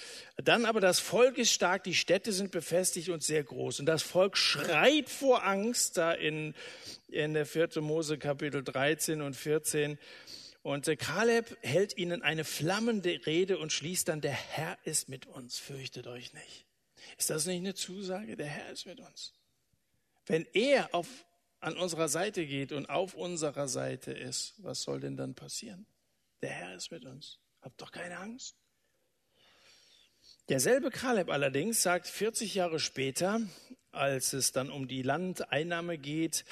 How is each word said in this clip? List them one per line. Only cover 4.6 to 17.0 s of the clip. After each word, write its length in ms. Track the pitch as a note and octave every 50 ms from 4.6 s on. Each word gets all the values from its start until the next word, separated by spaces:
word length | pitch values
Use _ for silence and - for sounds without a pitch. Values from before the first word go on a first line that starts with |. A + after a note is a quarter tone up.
| C#4+ - E3 D3+ E3+ B3 D4+ D4+ B3 -
vor 340 | - - C#4+ C4+ B3 G#3+ -
Angst, 520 | F#3+ G3 G3 G3+ A3+ A#3+ - - - -
da 160 | F#3 E3 E3 E3
in, 420 | - D#3+ D#3 D#3 D#3 D#3 D3+ D3+ - - - - - - - - - _ -
in 260 | - - D3+ D3+ D#3
der 120 | D#3 D3
vierte 340 | D3 - D#3+ E3 E3+ - E3
Mose 360 | D3+ D3+ D#3 D#3+ E3 D3 D#3
Kapitel 460 | D3+ - D3 C#3+ C#3 D3+ D3 C3+ C#3+ B2+
dreizehn 600 | C3 - C3 C3+ D3 D#3+ D#3 - - D#3+ D3+ D3
und 120 | C#3 C3
vierzehn. 640 | - - D#3 D3 D#3+ D#3 - - D3+ D3 D3 D3 D3 - - - - - - - - - - - _ -
Und, 260 | D3+ C#3 C#3+ C#3 E3
äh, 80 | D#3
Kaleb 600 | - - - D3 F#3 A3 A#3 A#3 A#3 A3+ - F#3 -
hält 360 | - A#2+ C#3 F3 G3+ G#3 -
ihnen 260 | - F3+ F3 F3 - -
eine 200 | D3 D#3+ D#3+ D#3
flammende 840 | - - - D3+ D#3+ F#3+ G#3 A3+ A#3 A#3 G#3 E3+ F3+ E3+ D3 -
Rede 340 | D#3 D#3 E3+ F#3+ F#3 F#3+ D#3+
und 140 | D#3 D#3 -
schließt 360 | - C#3 E3 F#3 F3 - -
dann, 120 | D#3+ D3+
"Der 120 | C#3+ D3 C3+
Herr 440 | - - - - - D3+ E3+ F#3 - -
ist 260 | - D#3 - - -
mit 160 | C3+ C3+ -
uns, 340 | - - C#3+ B2 A#2+ - -
fürchtet 480 | - - C#3 C3+ C3+ C3+ - B2+ B2 B2
euch 240 | B2 B2 A#2+ - -
nicht." 340 | - - - - - - _ _ _ _ _ _ -